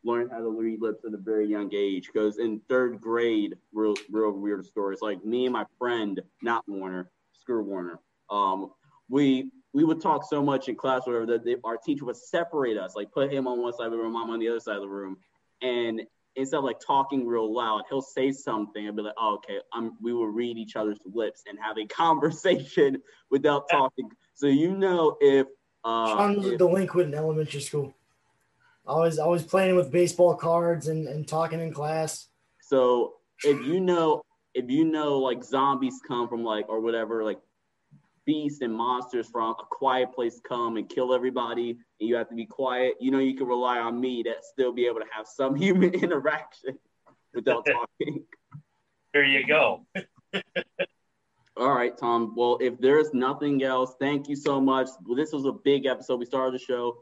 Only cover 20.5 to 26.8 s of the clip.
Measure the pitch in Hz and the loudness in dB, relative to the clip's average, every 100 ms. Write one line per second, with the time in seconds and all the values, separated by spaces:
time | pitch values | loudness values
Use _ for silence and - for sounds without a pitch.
20.5 | 113 107 110 107 104 92 107 107 - 104 | -6 -8 -4 -4 -4 -8 -4 -4 -6 -18
21.5 | 104 110 110 107 - 165 156 170 151 190 | -10 -8 -6 -8 0 2 4 2 0 2
22.5 | 170 139 - 139 135 - _ _ 135 147 | 0 0 4 4 2 -8 _ _ 2 4
23.5 | 143 139 147 131 - 110 - _ _ 143 | 2 2 2 2 -2 -14 -16 _ _ 4
24.5 | 139 170 196 190 180 156 143 143 139 135 | 4 4 2 2 4 4 6 6 6 2
25.5 | - _ _ 117 113 113 107 208 202 - | -6 _ _ -2 0 2 2 2 2 0
26.5 | - 180 185 | 4 4 4